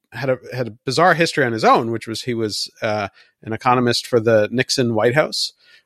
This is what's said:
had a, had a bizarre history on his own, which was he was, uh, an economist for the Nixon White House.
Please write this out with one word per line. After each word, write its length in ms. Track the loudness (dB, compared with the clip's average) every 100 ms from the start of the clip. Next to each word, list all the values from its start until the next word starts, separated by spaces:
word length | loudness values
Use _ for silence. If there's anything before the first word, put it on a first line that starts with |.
| _
had 160 | -8 -4
a, 80 | -4 -6
had 140 | -8 -8
a 100 | -8 -4
bizarre 300 | 2 4 4
history 280 | 2 2
on 80 | 0
his 120 | 2 4
own, 260 | 4 2
which 160 | -6 -8
was 140 | -8
he 140 | -6 -2
was, 360 | -2 -4 -8 -6
uh, 260 | -4 -2 -4 -10 _ _
an 120 | -10
economist 520 | -4 0 2 2 -2 0
for 140 | 2
the 280 | 4 4 2
Nixon 420 | -2 -2 -2 0
White 220 | 2 2 2
House. 360 | 0 -4 -8 -10 _ _